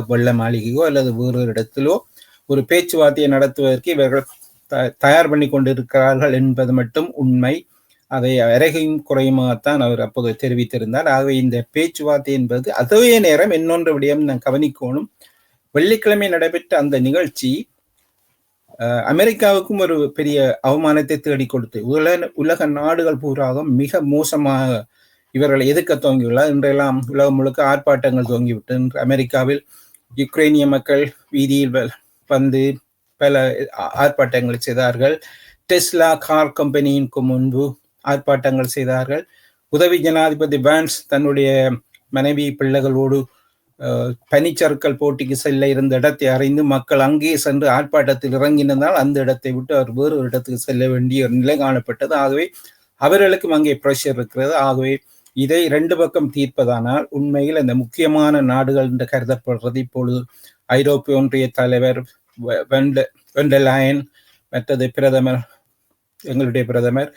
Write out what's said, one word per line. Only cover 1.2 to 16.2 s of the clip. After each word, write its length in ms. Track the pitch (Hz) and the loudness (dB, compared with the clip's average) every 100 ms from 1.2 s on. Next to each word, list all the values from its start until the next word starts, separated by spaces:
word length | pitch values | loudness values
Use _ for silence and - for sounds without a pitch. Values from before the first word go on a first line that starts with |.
| 123 123 123 | -2 -2 -2
இடத்திலோ 440 | 110 110 - 139 185 - _ - _ - | -2 -4 -2 0 -2 -4 _ -20 _ -4
ஒரு 120 | 139 | -2
பேச்சுவார்த்தையை 680 | 127 170 175 165 147 143 147 | 0 0 0 2 2 4 2
நடத்துவதற்கு 640 | 135 135 131 135 127 170 | 2 0 0 -2 0 -2
இவர்கள் 340 | 156 135 135 131 - - _ _ | 0 0 0 -4 -12 -20 _ _
த-, 200 | 135 127 - | -4 -4 0
தயார் 320 | 139 156 156 | 2 4 4
பண்ணி 180 | 147 143 | 2 0
கொண்டிருக்கிறார்கள் 840 | 139 131 131 123 139 131 135 143 | 0 0 -2 -2 2 2 2 2
என்பது 400 | 131 135 127 127 | 2 0 0 0
மட்டும் 360 | 127 120 156 170 | 0 -2 -4 -6
உண்மை. 420 | - 131 127 123 160 - _ _ _ _ | -2 0 2 0 -2 -8 _ _ _ _
அதை 200 | 131 123 131 | -4 0 2
அரைகையும் 580 | 117 120 156 160 156 156 | 2 4 2 2 -2 -4
குறையுமாகத்தான் 800 | - 135 135 131 127 117 - 147 | -2 0 2 2 0 -2 -2 0
அவர் 200 | 123 117 | 0 -2
அப்போது 300 | 110 - 120 | -4 -4 -4
தெரிவித்திருந்தார். 720 | 110 135 123 120 123 110 123 160 | -4 -4 -2 -4 -4 -4 -2 0
ஆகவே 260 | 135 139 131 | 0 0 0
இந்த 200 | 127 120 117 | 0 -2 -4
பேச்சுவார்த்தை 640 | 151 170 165 147 143 139 | -4 -4 -4 -2 -2 0
என்பது, 340 | 135 123 123 131 | -2 -2 -4 -4
அதே 380 | - 123 208 240 226 | -4 2 4 6 6
நேரம் 320 | 190 151 202 | 4 4 2
இன்னொன்று 400 | 165 165 170 165 | 0 0 0 0
விடயம் 320 | 151 143 143 | 0 0 0
நான் 220 | 147 127 135 | -2 -2 -2
கவனிக்கணும். 600 | 135 151 135 127 135 220 _ _ _ _ _ _ 143 | 0 -2 -4 -6 -6 -8 _ _ _ _ _ _ 0
வெள்ளிக்கிழமை 520 | 180 220 214 208 | 2 2 2 2